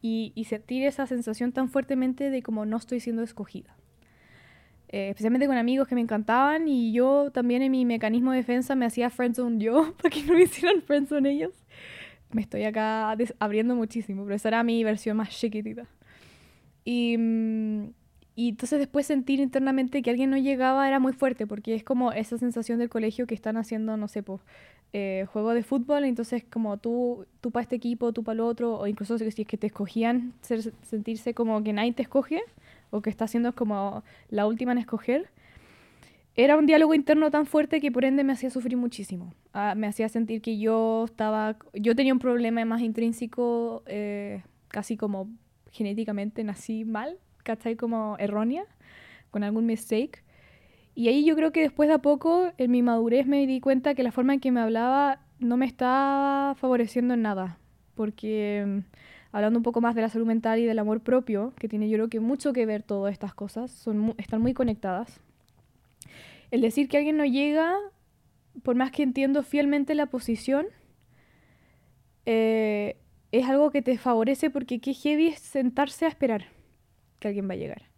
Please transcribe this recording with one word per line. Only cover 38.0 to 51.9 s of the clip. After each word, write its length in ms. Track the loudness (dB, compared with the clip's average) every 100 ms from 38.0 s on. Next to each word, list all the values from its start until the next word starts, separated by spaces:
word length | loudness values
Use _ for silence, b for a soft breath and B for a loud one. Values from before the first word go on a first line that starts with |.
| 2
ende 180 | 2
me 80 | 0
hacía 180 | -2 -4
sufrir 280 | -4 -4 -2
muchísimo. 560 | -4 -6 -10 -10 -12 -18 _
Ah, 200 | -4 -2 -2
me 120 | -4
hacía 200 | -2 -2
sentir 340 | -2 -2 -4
que 160 | -4 -2
yo 460 | 2 2 2 0 -2
estaba, 520 | -4 -2 0 -2 -6 -10
yo 220 | -2 2 4
tenía 180 | 4
un 60 | 4
problema 440 | 2 0 0 0
más 180 | 0 -2
intrínseco, 1040 | -2 0 -2 -2 -8 -2 -2 0 -4 -8 -10
eh, 560 | -8 -6 -6 -8 -12 -14 _ _
casi 260 | -10 -6 -4
como 340 | -4 -4 -8 -14 _ _ _
genéticamente 760 | -6 -4 -2 -4 -4 -4 -6 -6
nací 400 | -8 -8 -6 -4
mal, 320 | -6 -6 -10 _ _
¿cachai? 320 | -8 -6 -4 -4
Como 400 | -2 -2 -4 -4
errónea, 440 | -2 0 0 -2 -8 _ B B B B B
con 120 | -6
algún 220 | -2 0 0
mistake. 580 | -2 -2 -2 -2 -8 _ b b b b b b -2
Y 140 | 2
ahí 160 | 4 4
yo 100 | 4
creo 160 | 2
que 100 | 2
después 280 | 0 4
de 60 | 4